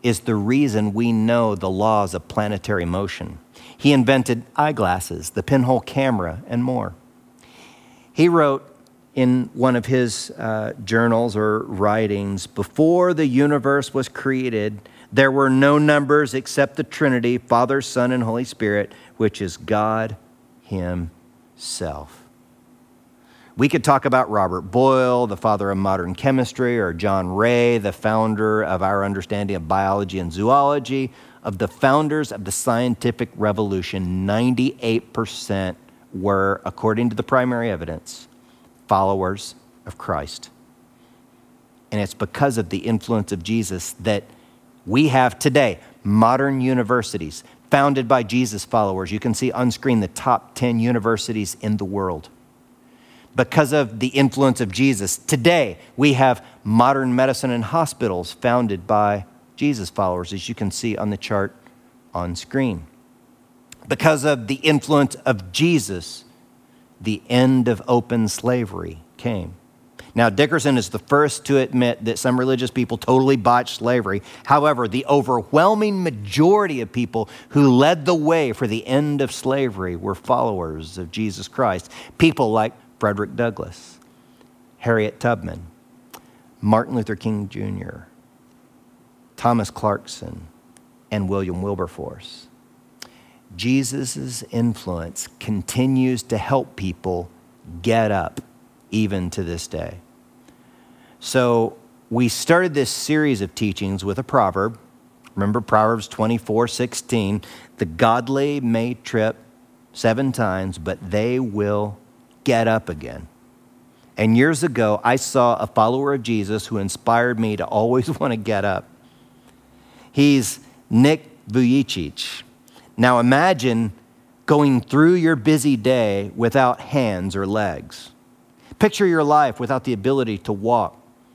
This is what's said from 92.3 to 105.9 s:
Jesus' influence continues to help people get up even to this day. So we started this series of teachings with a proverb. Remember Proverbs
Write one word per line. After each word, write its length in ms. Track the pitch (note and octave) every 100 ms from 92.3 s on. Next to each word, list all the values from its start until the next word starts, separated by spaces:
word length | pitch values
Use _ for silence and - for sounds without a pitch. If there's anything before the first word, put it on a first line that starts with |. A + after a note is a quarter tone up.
| - - _ _ _ _ _ - - - _ _ F2
Jesus' 840 | A2+ C3+ C3 C#3 B2+ D3 C3 A#2
influence 840 | - A#2 A#2 G#2 - F2 E2 - - _
continues 800 | - G#2 F2+ B2 C3 C3 B2+ B2
to 140 | - A2
help 400 | G2 C3+ - -
people 520 | G2 F2 F#2+ F2+ F2 - _ _ - E2+
get 300 | A#2 A2+ A2
up 280 | G2+ D#2+ - - _ _ _ _
even 380 | G#2+ G#2+ G2 F2
to 120 | F#2
this 240 | F2 E2+ -
day. 320 | D#2 E2 F2+ - _ _ _ _ _ _ _ _ - - _
So 580 | - C3 B2 A#2 A2+ - - _ _
we 180 | A2+ B2
started 460 | - - E3+ F#3
this 160 | C#3+ B2
series 520 | - - D3+ D3+ A#2
of 140 | F#2+ -
teachings 500 | G#2+ F#2+ G2 G2 G2
with 140 | G2
a 40 |
proverb. 540 | B2+ C#3 G2+ F#2+ G#2 A2 - _ _ _ -
Remember 260 | - G2+ A2
Proverbs 480 | A2 A2 A2